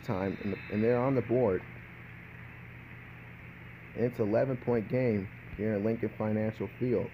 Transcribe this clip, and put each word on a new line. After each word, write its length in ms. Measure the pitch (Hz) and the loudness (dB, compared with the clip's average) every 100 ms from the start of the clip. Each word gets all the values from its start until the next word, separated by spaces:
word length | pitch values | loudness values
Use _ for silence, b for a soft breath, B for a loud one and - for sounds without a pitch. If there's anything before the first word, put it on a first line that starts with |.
time, 320 | - 95 95 - | -2 0 0 0
and, 120 | 101 | -2
the, 40 | - - | -4 -2
and 100 | 104 | 2
they're 160 | 113 120 | 4 6
on 140 | 131 | 4
the 80 | 131 | 2
board. 400 | 120 123 113 90 - - - - - - - - - - - - - - - - - - - - - - - | 4 4 4 4 -2 -14 -16 -16 -16 -16 -16 -16 -16 -16 -16 -16 -16 -16 -16 -16 -16 -16 -16 -16 -16 -16 -10
It's 240 | 110 123 123 | -2 0 2
an 100 | 104 | 2
eleven-point 600 | 113 135 123 - 120 98 | 4 4 0 2 2 2
game 400 | 127 123 104 95 - - - | 2 4 2 0 -8 -10 -2
here 160 | 107 | 0
at 100 | 101 | 2
Lincoln 260 | 110 117 110 - | 2 2 0 0
Financial 500 | 107 107 107 - 101 - | 0 2 2 0 -4 0
Field. 300 | 127 101 82 | 2 2 2